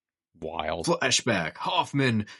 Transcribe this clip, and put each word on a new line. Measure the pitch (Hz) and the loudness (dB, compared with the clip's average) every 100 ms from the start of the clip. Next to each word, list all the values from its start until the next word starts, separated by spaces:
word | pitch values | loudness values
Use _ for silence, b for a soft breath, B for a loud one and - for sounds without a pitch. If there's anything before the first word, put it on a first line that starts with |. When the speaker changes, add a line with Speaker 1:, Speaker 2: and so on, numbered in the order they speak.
| _ _ _ - | _ _ _ -12
Speaker 1:
Wild. | 78 82 78 82 151 | -8 -4 -2 -2 0
Speaker 2:
Flashback. | 170 131 - 123 98 78 - | 0 2 2 2 0 0 -4
Hoffman | 185 180 135 143 135 110 104 B | -2 0 0 2 2 2 -2 B